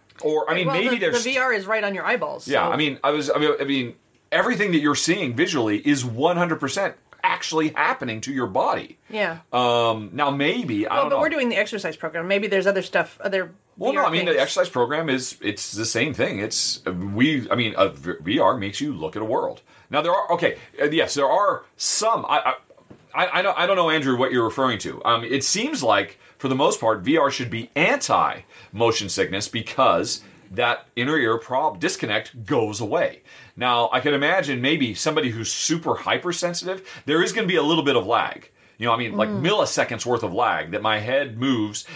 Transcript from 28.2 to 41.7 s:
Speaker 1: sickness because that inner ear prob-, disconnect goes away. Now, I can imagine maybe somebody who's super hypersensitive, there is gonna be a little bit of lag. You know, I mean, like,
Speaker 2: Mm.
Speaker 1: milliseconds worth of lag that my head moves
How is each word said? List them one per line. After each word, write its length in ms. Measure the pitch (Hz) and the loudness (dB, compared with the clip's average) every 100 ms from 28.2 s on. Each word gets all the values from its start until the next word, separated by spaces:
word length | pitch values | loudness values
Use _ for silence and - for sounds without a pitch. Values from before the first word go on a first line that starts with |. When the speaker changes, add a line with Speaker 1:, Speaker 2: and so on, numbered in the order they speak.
| 76 - - - - 104 117 110 98 | 2 -2 -14 -20 -14 0 2 2 -2
Speaker 1:
sickness 400 | 98 90 95 - | -2 -2 -2 -4
because 720 | 117 - - 123 85 - - - - - | -6 -4 2 4 4 0 -6 -10 -20 -8
that 340 | 95 120 120 - | -2 0 0 -6
inner 220 | 120 131 156 | -4 0 2
ear 200 | 113 117 | 2 0
prob-, 420 | - 127 151 165 | -2 -2 0 -2
disconnect 640 | - - 113 107 - 120 107 | -4 -2 -2 -2 -4 -12 -2
goes 340 | 135 107 104 | 0 0 -2
away. 420 | 107 160 - - - - - - | -2 0 -2 -4 -18 -20 -20 -4
Now, 320 | 123 120 117 | 0 2 2
I 80 | 127 | 2
can 140 | 143 | 2
imagine 460 | 139 147 190 143 127 | 2 2 0 0 0
maybe 340 | 135 160 120 | 0 0 0
somebody 360 | 101 160 156 127 | -2 -2 0 -2
who's 200 | 110 113 | -4 -6
super 440 | - - 165 156 | -4 -2 -2 -2
hypersensitive, 1080 | - 95 123 175 170 175 170 180 190 - - 139 | -2 0 -2 -2 -4 -4 -4 -6 -8 -12 -10 0
there 160 | 160 | 2
is 100 | 185 | 2
gonna 140 | 226 190 | 0 0
be 100 | 170 | 2
a 60 | |
little 200 | 147 165 | 2 2
bit 140 | 143 123 | 2 2
of 100 | 101 | 2
lag. 440 | 113 76 - - _ _ - | 2 0 -6 -16 _ _ -4
You 80 | 117 | 0
know, 60 | |
I 60 | 117 | 0
mean, 180 | 117 101 | 0 0
like, 140 | 107 | 0
Speaker 2:
Mm. 120 | 120 | 0
Speaker 1:
milliseconds 600 | 160 208 - - 123 113 | 0 2 2 0 -2 -2
worth 180 | 120 117 | -2 -2
of 120 | 107 | 0
lag 380 | 98 113 82 78 | 0 0 0 -4
that 100 | 87 | -2
my 160 | 107 107 | 0 0
head 400 | 110 135 135 113 | 0 -2 -2 -2
moves 480 | 135 120 107 | 0 0 -2